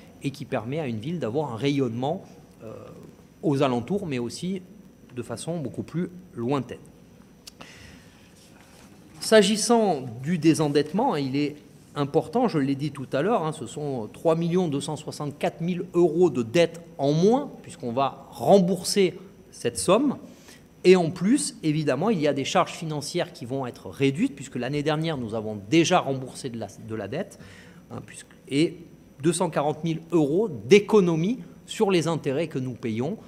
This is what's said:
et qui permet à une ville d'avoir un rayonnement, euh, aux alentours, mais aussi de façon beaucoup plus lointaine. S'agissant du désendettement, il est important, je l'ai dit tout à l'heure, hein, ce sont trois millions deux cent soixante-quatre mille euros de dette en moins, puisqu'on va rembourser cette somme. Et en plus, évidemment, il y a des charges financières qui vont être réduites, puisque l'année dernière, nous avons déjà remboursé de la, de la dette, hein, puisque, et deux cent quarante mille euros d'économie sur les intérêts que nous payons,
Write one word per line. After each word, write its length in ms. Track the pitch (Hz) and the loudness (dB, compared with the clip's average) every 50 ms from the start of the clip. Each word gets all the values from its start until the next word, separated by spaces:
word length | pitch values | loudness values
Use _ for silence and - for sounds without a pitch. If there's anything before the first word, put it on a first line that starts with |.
| - - - - - | -20 -20 -16 -8 -8
et 80 | 143 | -8
qui 140 | - - 139 | -8 -8 -10
permet 360 | - - 123 104 117 135 160 | -6 -6 -6 -4 -4 -6 -6
à 60 | 160 | -6
une 120 | 127 117 107 | -6 -6 -6
ville 200 | 104 143 175 170 | -6 -6 -6 -4
d'avoir 340 | 131 113 110 147 156 139 117 | -4 -4 -4 -4 -4 -4 -6
un 40 | |
rayonnement, 680 | 107 120 143 147 143 135 123 113 120 127 143 170 190 - - - - - - - - 113 | -2 -2 0 2 2 0 0 -2 -4 -4 -4 -4 -6 -8 -16 -20 -20 -20 -20 -20 -20 -18
euh, 100 | 110 110 - - - - - - - - - - - - - - | -16 -16 -16 -16 -18 -18 -20 -20 -20 -20 -20 -20 -20 -14 -4 0
aux 200 | 190 143 135 147 | 0 2 2 2
alentours, 440 | 135 123 120 113 120 180 202 196 | 2 2 0 -2 -2 -4 -4 -4
mais 120 | 165 139 123 | -4 -4 -4
aussi 420 | 120 117 - - - 180 196 185 180 - - - - - - - - - - | -4 -6 -8 -8 -6 -6 -6 -6 -8 -12 -20 -20 -20 -20 -20 -20 -20 -16 -12
de 80 | 123 113 | -12 -10
façon 360 | - 120 110 - - 165 170 | -8 -10 -10 -8 -8 -6 -6
beaucoup 240 | 147 113 - - 101 | -6 -8 -8 -8 -10
plus 260 | - - 160 180 - - - - - - | -8 -6 -6 -6 -6 -8 -14 -20 -16 -10
lointaine. 440 | 123 117 120 143 139 117 - 92 - - - - - - - - - - - - - - - - - - - - - - - - - - - - - - - - - - - - - - - - - - - - - - - - - | -6 -4 -2 -2 -2 -2 -4 -10 -16 -16 -20 -20 -20 -20 -20 -20 -20 -20 -20 -20 -20 -20 -20 -20 -20 -20 -20 -20 -20 -20 -20 -20 -20 -20 -20 -20 -20 -20 -20 -20 -20 -20 -20 -20 -20 -20 -20 -20 -20 -20 -20 -20 -20 -20 -20 -18 -10
S'agissant 800 | - - 220 220 202 185 220 208 - - 233 233 220 202 170 139 127 131 113 120 131 | 0 6 8 8 8 8 4 0 2 2 4 4 4 2 2 0 -4 -8 -10 -8 -4
du 160 | 147 185 170 | -2 -2 2
désendettement, 800 | 143 165 151 147 160 147 143 147 143 147 - 196 247 277 202 | 4 4 4 4 4 2 2 2 0 0 0 0 0 0 0
il 200 | 151 143 131 127 | 0 -2 -2 0
est 200 | 143 147 143 - - - - - - - - - | 0 -2 -2 -4 -8 -18 -20 -20 -20 -20 -12 -4
important, 540 | 147 143 139 - 160 143 - - 233 262 208 | -4 -2 0 0 0 0 0 0 0 0 2
je 100 | - 156 | 2 2
l'ai 160 | 135 135 139 | 0 0 0
dit 160 | 135 143 151 | -2 -4 -6
tout 160 | 135 - 131 - - | -6 -8 -10 -4 -2
à 100 | 135 147 | -2 0
l'heure, 220 | 196 240 208 165 | 2 0 0 0
hein, 80 | 156 151 | -2 -4
ce 140 | - 127 | -6 -8
sont 420 | 110 - 147 151 147 135 127 107 107 - | -10 -10 -8 -6 -6 -4 -6 -6 -8 -8
trois 220 | - - 170 160 | -2 0 2 2
millions 340 | 165 170 170 165 180 185 165 | 2 2 0 2 2 2 2
deux 120 | 139 139 | 0 -4
cent 160 | 139 - 151 | -4 -4 -8
soixante-quatre 640 | 139 - - 131 - 151 147 - - - 180 - - | -8 -8 -12 -10 -8 -8 -8 -8 -4 -4 -6 -4 -4
mille 240 | 165 170 180 175 175 - - | -4 -4 -4 -4 -4 -4 2
euros 340 | 175 175 170 151 170 185 170 | 2 4 4 4 4 4 4
de 140 | 131 123 120 | 4 2 -4
dette 380 | 110 107 170 170 165 - - - - - - | 0 2 2 2 2 0 -6 -18 -16 -8 -2
en 140 | 139 139 147 | 0 2 2
moins, 380 | 160 175 226 254 269 294 247 - - - | 4 4 4 4 4 0 -4 -12 -16 -18
puisqu'on 300 | - - - - 123 117 | -18 -16 -10 -8 -4 -2
va 340 | 127 139 135 - - - - | 0 0 -2 -2 -6 -18 -18
rembourser 880 | - - 120 143 185 202 185 170 196 185 - - - 208 190 170 151 - - - - - - - | -12 -4 4 6 8 8 8 6 0 -2 -2 -2 2 2 2 2 0 -4 -14 -20 -20 -20 -20 -20
cette 280 | - - - 120 117 - | -14 -6 -6 -4 -4 -2
somme. 380 | - - 180 226 285 285 170 - - - - - - - - - - - - - - | 2 4 4 4 4 2 -2 -4 -8 -18 -20 -20 -20 -20 -20 -20 -20 -20 -10 0 6
Et 120 | 185 185 | 6 8
en 140 | 185 175 156 | 8 6 0
plus, 460 | - - 170 196 247 294 - - - - - | -2 -2 0 2 2 2 0 -2 -8 -4 -2
évidemment, 480 | 160 147 156 156 139 131 127 165 220 | 0 0 0 0 0 0 0 2 0
il 100 | 233 170 | 0 2
y 60 | 147 | 2
a 60 | 147 135 | 0 0
des 120 | 139 131 | 0 -2
charges 280 | - - 190 165 - - | 0 2 2 2 2 -2
financières 600 | - 175 160 151 147 139 - - 175 160 - - | -10 -8 -6 -6 -6 -6 -6 -4 -4 -4 -4 -6
qui 120 | - 139 | -14 -10
vont 220 | 110 131 135 131 | -6 -6 -4 -6
être 220 | 123 117 - - 98 | -6 -8 -12 -14 -12
réduites, 460 | - - 135 139 135 147 226 277 - | -4 0 2 2 2 2 0 -2 -2
puisque 220 | - 131 - - | -6 -14 -10 -8
l'année 260 | 123 120 127 147 147 143 | -6 -6 -4 -4 -2 0
dernière, 340 | 147 151 156 160 165 160 | 0 0 0 0 -2 -4
nous 180 | 131 123 107 104 | -4 -4 -4 -4
avons 240 | 113 107 107 107 104 98 98 | -4 -6 -6 -8 -8 -6 2
déjà 300 | 135 165 165 156 180 170 | 4 4 4 6 4 2
remboursé 500 | 131 135 139 131 127 123 - - - 135 | 2 2 -4 -4 -6 -10 -12 -12 -12 -10
de 80 | 117 117 | -8 -8
la, 80 | 107 98 - - 113 | -10 -10 -12 -14 -12
de 80 | 113 110 | -10 -8
la 140 | 110 101 98 | -8 -8 -6
dette, 300 | 110 156 208 - - - - - - - - - - - - - | -6 -8 -8 -8 -12 -20 -20 -20 -20 -20 -20 -20 -20 -20 -20 -16
hein, 100 | 117 113 - | -14 -14 -14
puisque, 220 | - - - - - - - - - | -14 -18 -20 -20 -20 -20 -20 -10 -4
et 280 | 131 139 160 170 160 - - - - - - - - - 135 | 0 0 0 0 0 -6 -18 -20 -20 -20 -20 -20 -12 -4 0
deux 100 | 165 170 | 0 0
cent 160 | 170 190 170 | 0 0 -2
quarante 340 | 156 165 143 151 147 151 160 | 0 -2 -2 -2 -2 -4 -4
mille 180 | 170 160 160 - - - | -4 -4 -4 -6 0 2
euros 380 | 170 151 135 151 185 226 214 151 113 98 120 | 2 2 4 2 0 0 -2 -4 -4 2 6
d'économie 720 | 175 208 208 - 214 214 185 175 165 160 165 196 254 254 - - - - - | 6 6 8 8 4 4 6 6 2 0 0 -2 -2 -4 -8 -16 -20 -20 -18
sur 260 | - - - 220 196 | -10 -4 -2 0 2
les 160 | 196 175 143 160 | 2 2 2 2
intérêts 400 | 165 143 - 147 131 143 170 156 | -2 -2 -2 -2 -2 -2 -2 -4
que 100 | - 139 | -4 -6
nous 160 | 131 127 120 | -6 -6 -8
payons, 420 | 113 - 120 110 110 120 151 208 240 - | -6 -6 -4 -2 -2 -2 -2 -4 -6 -10